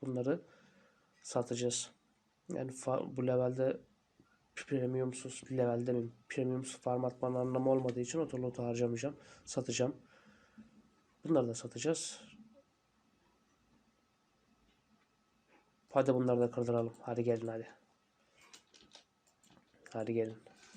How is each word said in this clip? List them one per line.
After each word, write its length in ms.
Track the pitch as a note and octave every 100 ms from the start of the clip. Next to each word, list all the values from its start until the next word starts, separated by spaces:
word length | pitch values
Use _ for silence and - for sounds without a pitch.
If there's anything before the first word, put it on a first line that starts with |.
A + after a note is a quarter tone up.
Bunları 400 | C3 B2+ B2+ E3+ - - - - - _ _ _
satacağız. 680 | - B2+ A#2+ A#2+ B2 A#2+ - - _ _ _ _ -
Yani 180 | F3+ C3
fa-, 460 | B2+ C3 C3 - C3
bu 100 | B2+
levelde 540 | B2+ B2+ B2+ C3 - - _ _ _ _ _ _ -
premiumsuz, 880 | - C#3 B2 B2+ C3 B2 B2+ - -
levelde 420 | C3 A#2+ A#2+ B2
mi? 160 | B2 A#2 - -
Premiumsuz 520 | - B2+ B2+ C3 -
farm 240 | B2+ B2 B2+
atmanın 300 | - B2+ B2+
anlamı 340 | B2+ B2+ C3
olmadığı 280 | C3+ B2+ A#2+
için 200 | B2 E3
otolotu 440 | D#3 B2+ B2+ B2
harcamayacağım. 520 | A#2+ A#2 A#2+ A#2 C#3 C#3+ - - -
Satacağım. 500 | - B2+ A#2 B2+ - - - - - _ - - - - _ _ _
Bunları 240 | - D#3 A#2+
da 60 |
satacağız. 680 | A#2 A#2+ A#2 C#3+ E3 - - - - - - - _ _ _ _ _ _ _ _ _ _ _ _ _ _ _ _ _ _ _ _ _ _ _ _ _ _ _ _ - _ _ -
Hadi 240 | C#3 C3
bunları 260 | B2+ B2+ A#2+
da 120 | A#2+
kırdıralım. 420 | A#2+ A#2+ A#2 A#2 A2+
Hadi 220 | - A#2+
gelin 240 | A#2+ A#2 A2+
hadi. 200 | A2+ A2+ - _ _ _ _ _ _ - - _ - - - _ _ _ _ - - _ _ -
Hadi 240 | A2+ G#2+
gelin. 240 | A2+ A2+ A2+ - - -